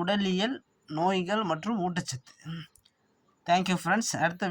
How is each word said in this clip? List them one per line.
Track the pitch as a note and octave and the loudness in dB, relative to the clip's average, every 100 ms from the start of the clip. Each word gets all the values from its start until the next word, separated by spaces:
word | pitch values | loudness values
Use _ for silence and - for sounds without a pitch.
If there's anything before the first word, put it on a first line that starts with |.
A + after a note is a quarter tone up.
உடலியல் | F3 G3+ F#3+ F#3 A3 C4+ - _ _ D3+ | 2 2 2 2 0 -2 -10 _ _ 0
நோய்கள் | F3 F#3+ F3+ G#3+ G3 | 2 2 0 0 0
மற்றும் | D#3+ F#3+ A3+ F3+ | -2 -2 -2 0
ஊட்டச்சத்து. | F3 - C3 - - D#3 E3 D#3 - _ _ _ _ _ _ - | -2 -4 -8 -12 -18 -14 -12 -14 -20 _ _ _ _ _ _ 0
Thank | F3+ F#3 | 2 4
you | F3+ | 0
ஃப்ரெண்ட்ஸ். | E3+ G#3 A3+ C#3+ E3 | 2 0 0 0 0
அடுத்த | F3 F#3+ | 0 -2